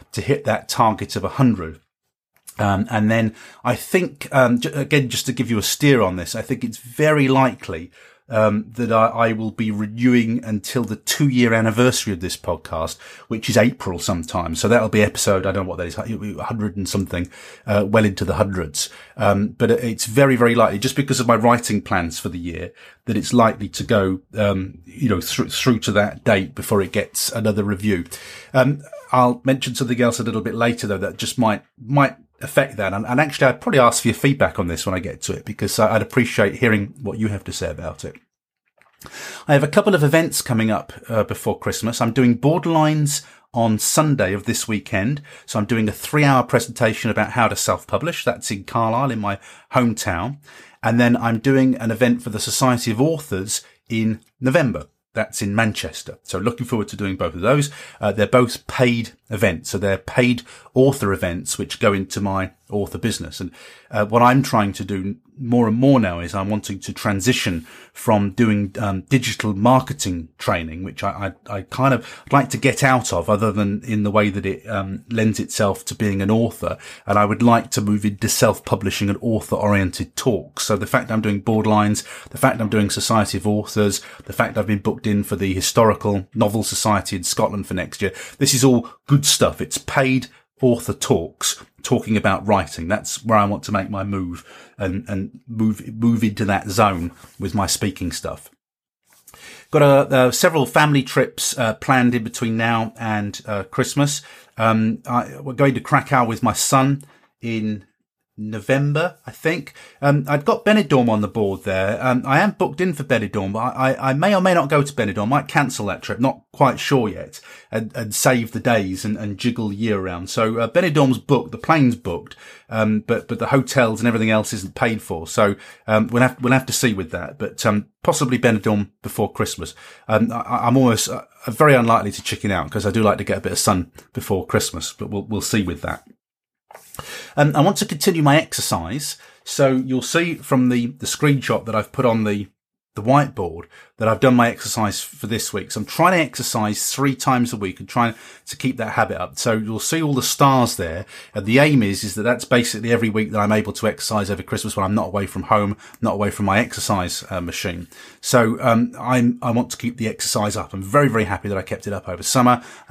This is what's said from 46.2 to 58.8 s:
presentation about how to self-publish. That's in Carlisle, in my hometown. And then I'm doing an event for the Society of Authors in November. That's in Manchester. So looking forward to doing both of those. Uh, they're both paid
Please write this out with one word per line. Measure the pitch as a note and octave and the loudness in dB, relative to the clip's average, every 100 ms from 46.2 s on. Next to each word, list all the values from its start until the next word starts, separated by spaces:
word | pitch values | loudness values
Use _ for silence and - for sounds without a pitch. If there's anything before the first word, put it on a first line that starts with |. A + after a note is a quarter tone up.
| C#3+ C3 | 4 4
presentation | A#2+ C#3 C#3 - A#2 A2 A#2 | 4 0 0 0 0 0 -2
about | G#2+ G2 | -2 0
how | B2 A2 | 2 0
to | G2+ | 0
self-publish. | - F2+ - G2+ E3 E3 | -2 -2 -2 -4 -4 -4
That's | - - - | -4 -4 -6
in | G2+ | -8
Carlisle, | F#2+ A#2 A2+ A#2 C#3 | -4 -2 0 0 -2
in | A2 | -2
my | G2+ G2 - - _ | -4 -6 -10 -20 _
hometown. | C3 A#2+ G#2+ - E2+ A2 C#3+ - - - _ | 0 0 0 -4 -4 -4 -8 -18 -20 -20 _
And | A2+ A#2 | 0 4
then | A#2+ A#2+ | 4 4
I'm | A#2 A2+ | 0 0
doing | C3+ C3+ C3 | 2 4 4
an | B2 A2+ | 0 -4
event | A2 B2 A#2+ | 2 2 2
for | A#2 | -4
the | G#2+ | -6
Society | - - C3 A#2+ A#2 | -4 2 2 2 0
of | G#2+ | 0
Authors | D3+ D#3 - F#2+ G2+ - - _ - | 0 0 -4 -6 -4 -8 -10 _ -6
in | A2+ A2 G#2+ _ - | -2 -2 -2 _ -4
November. | C3 E3+ C3+ F2 - _ _ | 0 2 2 -2 -10 _ _
That's | A2 G#2 - | -6 -6 -4
in | G2+ G#2 | -2 0
Manchester. | A2 G2 E2 - - - | 0 -2 -8 -10 -16 -16
So | - - | -8 -4
looking | G#2+ A#2+ A#2+ | -4 -4 -2
forward | A#2 G2+ | -2 -2
to | G2 | -4
doing | G2 F#2 | -6 -4
both | F2 | -4
of | E2 | -2
those. | G2+ D3 C#3+ - - - | 2 2 0 -6 -20 -4
Uh, | G#2+ | -2
they're | G#2 G2+ | 0 2
both | B2+ A#2+ - - | 4 2 -2 -6
paid | - | 0